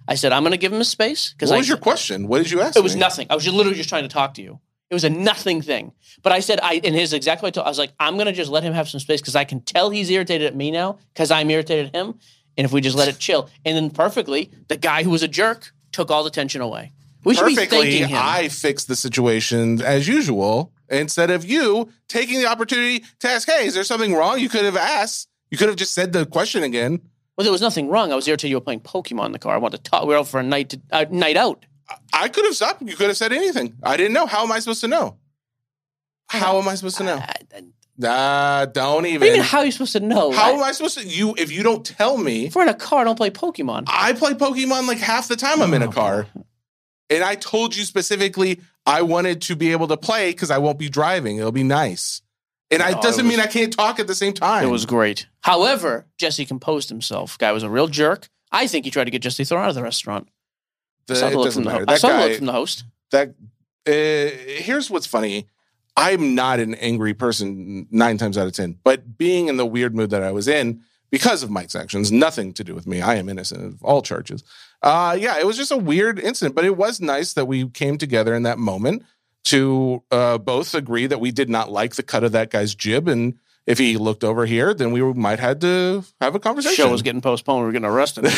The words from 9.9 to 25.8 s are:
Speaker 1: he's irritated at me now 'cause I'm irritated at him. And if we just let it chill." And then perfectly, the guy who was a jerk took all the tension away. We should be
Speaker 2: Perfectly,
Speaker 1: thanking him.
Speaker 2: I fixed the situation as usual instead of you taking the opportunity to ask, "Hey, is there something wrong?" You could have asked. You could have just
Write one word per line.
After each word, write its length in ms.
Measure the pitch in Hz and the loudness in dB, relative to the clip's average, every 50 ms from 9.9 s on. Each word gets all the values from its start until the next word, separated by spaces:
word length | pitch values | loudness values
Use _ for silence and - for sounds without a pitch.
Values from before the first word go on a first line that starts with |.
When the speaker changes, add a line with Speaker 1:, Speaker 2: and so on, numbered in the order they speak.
Speaker 1:
he's 180 | 208 208 202 175 | 0 -2 -2 0
irritated 360 | 185 190 185 175 175 160 151 | 0 0 0 0 -2 0 0
at 100 | 147 - | -2 -2
me 140 | 139 139 151 | -2 -4 -2
now 260 | 160 165 175 190 202 - _ _ _ | -2 -2 -2 -4 -6 -8 _ _ _
'cause 160 | - 160 147 | -2 0 2
I'm 200 | 160 156 151 151 | 2 0 2 2
irritated 380 | 156 160 156 160 170 156 147 139 | 0 0 0 0 -2 -2 -2 -2
at 60 | 143 | -6
him. 200 | 170 185 214 233 - _ _ _ _ _ _ _ | -6 -6 -6 -10 -16 _ _ _ _ _ _ _
And 80 | - 139 | -2 0
if 80 | 131 131 | 2 2
we 80 | 143 | 2
just 160 | 135 135 127 | 2 2 2
let 100 | 139 143 | 2 2
it 120 | 139 139 - | 2 0 -4
chill." 320 | - - 185 147 127 - _ _ _ | -2 0 0 0 0 -2 _ _ _
And 100 | 160 160 | -4 -2
then 140 | 160 156 151 | -2 -2 -2
perfectly, 600 | 135 - 165 208 208 262 190 143 139 147 139 - - - - _ | 0 0 0 0 0 -2 -4 -2 -4 -4 -4 -6 -12 -20 -8 _
the 100 | - - | -6 -2
guy 240 | - 165 151 156 160 | 0 0 0 2 2
who 80 | 180 | 2
was 120 | 165 160 160 | 2 2 0
a 60 | 156 | 0
jerk 440 | 143 165 208 226 226 226 - - _ _ _ _ - | 0 2 0 0 0 -2 -10 -20 _ _ _ _ -6
took 180 | - 175 - | -6 -2 0
all 140 | 156 151 151 | 0 0 0
the 60 | 156 | -2
tension 320 | 151 160 143 135 - 139 123 | -4 -4 -4 -4 -4 -6 -6
away. 300 | 117 - - 110 127 - _ _ _ _ _ - | -6 -8 -10 -12 -14 -20 _ _ _ _ _ 2
We 120 | 180 254 | 2 4
should 120 | - 185 | 6 6
be 80 | - 294 | 4 4
Speaker 2:
Perfectly, 240 | 226 196 - - 156 147 | 2 2 4 4 4 4
Speaker 1:
thanking 260 | 143 139 147 147 139 | 4 2 2 0 0
him. 100 | 139 127 | 0 0
Speaker 2:
I 280 | 127 143 165 180 170 151 | 2 2 2 0 0 -2
fixed 400 | 147 - - 147 139 143 - - | -4 -2 -2 -2 -2 -2 -4 -4
the 80 | 127 | -4
situation 840 | - - 131 117 131 123 120 113 110 110 - 120 117 117 113 117 113 - | -4 -4 -4 -2 2 2 4 2 2 0 0 0 0 2 2 0 0 0
as 260 | 131 143 139 139 165 | 2 2 2 2 2
usual 640 | 254 311 285 160 117 98 95 104 110 120 160 - _ _ _ _ | 2 2 2 2 0 0 2 2 2 0 -2 -4 _ _ _ _
instead 420 | 127 139 151 151 - - 170 170 | -2 -2 -2 -2 0 0 2 2
of 140 | 180 175 165 | 2 0 -2
you 460 | 180 247 320 302 226 202 226 233 226 - _ _ _ | -2 0 2 2 2 2 2 0 -4 -10 _ _ _
taking 300 | - 233 254 240 254 262 | -4 -4 -2 -2 0 0
the 60 | 254 | 0
opportunity 580 | 233 233 226 233 220 269 240 240 240 247 233 233 - _ _ | 0 0 -2 -2 -2 -2 0 0 0 -2 -4 -6 -10 _ _
to 80 | - 247 | -2 -2
ask, 180 | 247 233 220 - | 0 0 0 2
"Hey, 180 | 320 311 240 | 2 2 2
is 80 | 214 - | 0 0
there 100 | 185 196 | -2 -2
something 300 | - 240 220 226 208 180 | -2 -2 0 0 2 2
wrong?" 260 | 160 160 185 240 269 | 2 2 2 2 0
You 80 | 254 247 | -2 -2
could 160 | - 226 202 | 0 0 0
have 120 | 202 185 | 0 0
asked. 520 | 185 170 240 302 247 202 226 - - - - _ _ _ _ | 0 0 0 0 0 -2 -2 -4 -10 -12 -14 _ _ _ _
You 80 | - 135 | -2 2
could 100 | 196 214 | 2 2
have 80 | 208 | 2
just 160 | 175 | 0